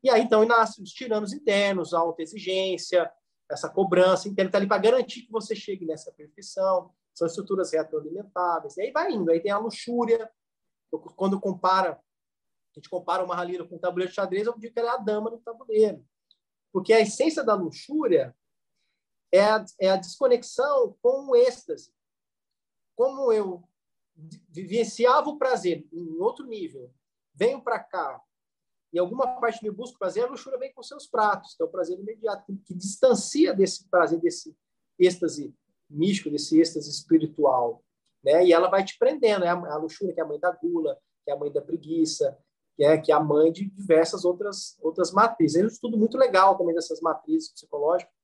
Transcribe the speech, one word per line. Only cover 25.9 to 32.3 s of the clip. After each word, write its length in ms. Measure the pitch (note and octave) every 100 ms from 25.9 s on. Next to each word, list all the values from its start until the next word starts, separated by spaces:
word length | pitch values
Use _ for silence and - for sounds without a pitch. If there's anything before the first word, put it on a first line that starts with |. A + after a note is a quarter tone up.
em 260 | E3 E3+ E3
outro 260 | G3+ B3+ C4
nível, 480 | A3 E3+ C#3 B2 _ _ _ _
venho 300 | _ G#3+ C4+
pra 160 | A#3 A3
cá, 420 | - F#3 D3 - _ _ _ _ _ _ _
e 80 | E3+
alguma 260 | F3+ A#3+ B3+ B3+
parte 240 | A#3 A3+
me 80 | G#3+
busca 260 | G3 B3 _
prazer, 260 | F#3+ F#3
a 40 | B3
luxúria 320 | C#4 C4+ B3+
vem 120 | C4+
com 120 | -
seus 240 | A3+ C#4+ -
pratos, 480 | A#3 G#3+ G3 - -
que 80 |
é 20 | E3
o 40 |
prazer 280 | F#3 E3+ F3+
imediato, 460 | G3+ A3 A3